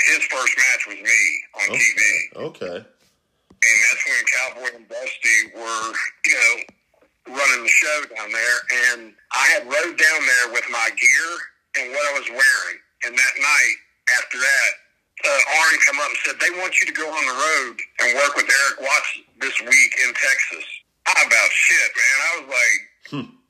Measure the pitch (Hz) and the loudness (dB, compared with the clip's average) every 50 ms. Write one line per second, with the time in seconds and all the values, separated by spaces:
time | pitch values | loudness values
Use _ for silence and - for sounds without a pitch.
0 | - 151 156 - - - 139 131 131 - - 127 123 123 127 113 - 110 104 98 | 2 2 2 0 0 -2 -2 -2 0 0 2 2 2 2 2 0 -2 -8 -10 -6
1 | 101 113 117 107 101 - - - - - - 110 107 101 107 - - - - 98 | 0 2 2 4 2 2 0 -4 -8 -10 -6 -4 -4 -2 0 2 2 2 2 2
2 | - 107 98 - - - - - 123 156 - - 104 90 87 95 110 _ _ _ | 2 2 2 0 -2 -6 -10 -12 -12 -12 -10 -10 -10 -10 -10 -10 -14 _ _ _
3 | _ _ _ _ _ _ _ _ _ _ - - - - - - - - - - | _ _ _ _ _ _ _ _ _ _ -4 0 2 4 4 4 4 2 0 0
4 | - - - - - 120 127 127 127 127 117 120 127 135 120 117 110 101 113 120 | -2 -2 -2 -2 -2 -2 -2 -2 -4 -6 -8 -8 -10 -10 -10 -10 -18 -14 -12 -10
5 | 131 139 - 127 127 120 113 110 110 107 104 110 117 113 113 117 110 110 107 - | -10 -10 -8 -2 0 2 2 2 2 0 -8 -12 -8 -6 -6 -6 -6 -6 -6 -6
6 | - - - _ - 165 - - - 202 - - - - _ _ _ _ _ _ | -8 -8 -8 _ -2 0 2 4 4 2 2 0 -6 -16 _ _ _ _ _ _
7 | _ _ _ _ - 120 127 135 139 135 135 123 117 - - - 156 151 151 151 | _ _ _ _ -18 -10 -4 0 2 2 2 2 2 2 2 2 2 0 -2 -2
8 | 143 127 117 113 107 107 110 110 117 120 120 - - - 123 127 123 127 123 117 | -4 -8 -10 -12 -10 -6 -4 -2 0 0 0 -2 -2 -2 -2 0 0 0 0 -2
9 | 113 107 104 _ _ - 120 131 139 147 160 147 123 123 135 147 - 339 147 - | -8 -20 _ _ _ -6 -2 0 2 2 2 0 -2 -2 -2 -2 -2 -2 0 2
10 | - - 156 151 143 131 127 123 123 120 120 120 117 117 120 117 113 117 - - | 2 2 2 2 2 2 2 2 2 0 -2 -4 -4 -4 -4 -2 -2 -2 0 2
11 | - - - 151 160 165 170 165 - - _ _ _ _ - 135 127 123 131 143 | 4 4 4 4 2 -2 -6 -8 -10 -14 _ _ _ _ -8 -8 -6 -4 -4 -4
12 | 147 143 143 139 127 113 117 123 - - - - - - - - _ _ _ - | -2 -2 -2 -4 -6 -6 -2 2 4 4 4 2 -2 -6 -10 -12 _ _ _ -10
13 | 120 120 120 123 131 131 135 135 139 143 147 143 123 117 117 - _ _ _ _ | -8 -4 0 2 2 0 0 0 0 2 2 4 2 2 0 -4 _ _ _ _
14 | - - 131 131 123 - 127 123 131 135 139 131 117 110 - - _ _ _ _ | -2 0 0 0 -2 -4 -6 -2 0 2 2 2 2 0 -2 -4 _ _ _ _
15 | _ _ - - - 156 143 135 135 135 147 156 160 - - - - - 139 143 | _ _ -12 -6 -2 0 2 2 0 2 2 2 2 2 2 4 2 2 2 0
16 | 147 139 127 - - 147 131 120 151 175 175 180 185 - - - - 156 151 156 | -4 -4 -4 -4 -4 -4 -4 0 -2 -2 -2 -2 -6 -2 0 0 0 -2 -4 -6
17 | 156 156 151 156 143 135 127 131 147 156 160 143 127 117 113 - - - - - | -6 -6 -4 -4 -4 -4 -2 -2 0 0 0 0 -2 -4 -10 -14 -16 -12 -6 -2
18 | 117 120 120 131 143 147 - 151 139 - 135 135 139 139 - - 131 139 143 143 | -2 0 2 2 0 0 0 0 2 2 4 4 2 0 -2 -4 -4 0 0 0
19 | - - - 147 - _ _ - 131 135 127 - 113 120 - - - - - 120 | 0 -2 -8 -10 -14 _ _ -8 -6 -4 -4 -4 0 4 6 6 6 4 2 0
20 | 123 123 120 - 135 135 127 - - - - - - - - - _ _ _ _ | -2 -2 -2 -2 0 0 0 0 -2 -6 -8 -12 -14 -14 -16 -16 _ _ _ _
21 | - - - 160 151 - - - - - - - - - - - - 113 - 120 | -2 0 2 2 2 4 4 4 4 4 2 2 2 4 4 2 2 0 0 0
22 | 117 131 135 135 147 165 170 160 139 135 139 123 120 117 117 - - - _ _ | 2 2 2 2 0 -2 -4 -6 -8 -4 -2 0 2 2 2 0 -2 -10 _ _
23 | - - - 143 - - - _ _ _ | -18 -12 -10 -10 -10 -12 -16 _ _ _